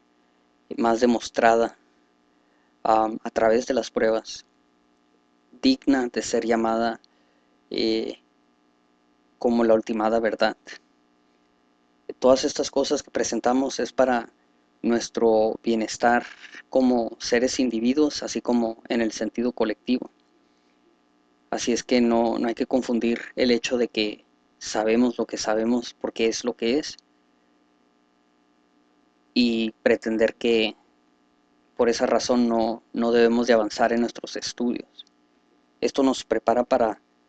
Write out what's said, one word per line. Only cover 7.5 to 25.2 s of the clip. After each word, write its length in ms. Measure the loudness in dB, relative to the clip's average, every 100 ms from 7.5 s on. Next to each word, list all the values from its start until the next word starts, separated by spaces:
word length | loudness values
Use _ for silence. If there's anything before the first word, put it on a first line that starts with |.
| _ _
eh, 480 | -4 -2 -2 -4 -10 _ _ _ _ _ _ _ _ _ _ _ _
como 240 | 0 2
la 120 | 4
ultimada 440 | 2 2 -2 0 0
verdad. 380 | 0 0 -2 -4 -16 -20 _ _ _ _ _ _ _ _ _ _ _ _ _ 0
Todas 240 | 4 4
estas 300 | 2 -4 -4
cosas 320 | -2 -2 -4
que 80 | -4
presentamos 680 | -6 -4 -2 0 0 -2 -4
es 140 | -8
para 360 | 0 2 2 -4 _ _ _ _ _
nuestro 720 | -2 -2 -2 0 2 4 2 -2
bienestar 640 | -2 -2 -2 0 2 2 -2 -18 -20 -20 -4
como 480 | 2 2 2 -2 -8
seres 400 | -2 0 0 0
individuos, 640 | -2 0 0 2 0 -2
así 160 | -6 -6
como 420 | -2 0 0 -6 -6
en 140 | -2
el 100 | -2
sentido 400 | -4 -6 -4 -4
colectivo. 580 | -2 -4 -4 -2 -2 -4 _ _ _ _ _ _ _ _ _ _ _ _ _ _
Así 220 | -6 -2
es 120 | -2
que 160 | 0 2
no, 400 | 4 2 2 0
no 80 | -4
hay 60 |
que 120 | -4 -2
confundir 540 | -2 0 -2 0 -4 -6 -2
el 160 | 0
hecho 260 | 0 0 -2
de 80 | -2
que 380 | -2 -4 -6 _ _ _ _
sabemos 600 | -6 -2 2 4 2
lo 80 | 0